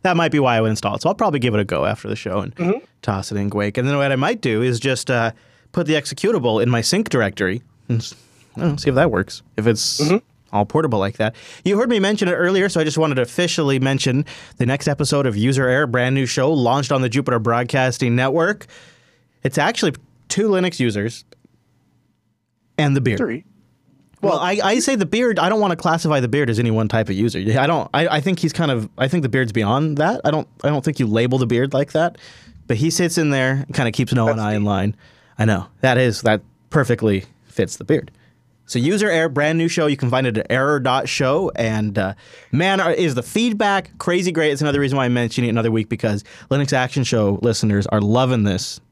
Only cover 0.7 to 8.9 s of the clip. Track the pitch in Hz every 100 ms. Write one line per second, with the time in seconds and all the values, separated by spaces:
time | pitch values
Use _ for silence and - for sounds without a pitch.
0.7 | 107 101 107 160 202 214 143 120 104 98
1.7 | 78 82 104 104 104 104 95 - - 175
2.7 | 226 - _ - 98 92 101 101 104 104
3.7 | 101 127 143 139 131 147 240 131 110 127
4.7 | 117 135 127 - 120 117 - _ _ _
5.7 | - 151 156 - 143 196 214 120 110 120
6.7 | 120 - 185 214 131 101 - 95 110 _
7.7 | _ - 117 - - _ _ _ - 165
8.7 | 147 143